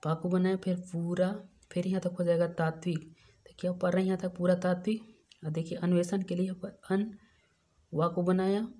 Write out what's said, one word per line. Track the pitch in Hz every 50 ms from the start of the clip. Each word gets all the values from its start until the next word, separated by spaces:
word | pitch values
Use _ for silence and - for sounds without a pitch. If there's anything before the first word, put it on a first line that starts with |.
| -
पा | 156 160
को | 160 - 180
बनाए, | 180 185 180 185 190 185
फिर | 185 190 180 180 - - -
पूरा, | 165 170 170 175 175 185 185 208 - - - _ _ _ _ -
फिर | 175 175
यहाँ | 190 185 190
तक | - 180 175 -
हो | 180
जाएगा | 170 170 165 175 165
तात्विक, | 170 - 165 160 160 - - 180 170 156 - - - _ _ - _ _ _
तो | - - -
क्या | - 180 180
पढ़ | 180 - 180 175
रहे | 185 190
हैं | 190
यहाँ | 190 185
तक | 190 185 180
पुरातात्विक, | - 175 180 180 180 180 180 180 180 180 214 220 220 - - - _ _ _ - _ -
और | 156 156
देखिए | 165 165 165 - -
अन्वेषण | - 175 180 175 175 175 202 196 190
के | - 180
लिए | 175 180
यहाँ | 190 185 180
पर | - 202 - - - -
अन, | 190 196 208 220 214 - - _ _ _ _ _ _ _ _ _ _ _ _ _ -
वा | 143 160 170
को | 170 185 175
बनाया | 175 185 185 190 190 196 208 226 226 - -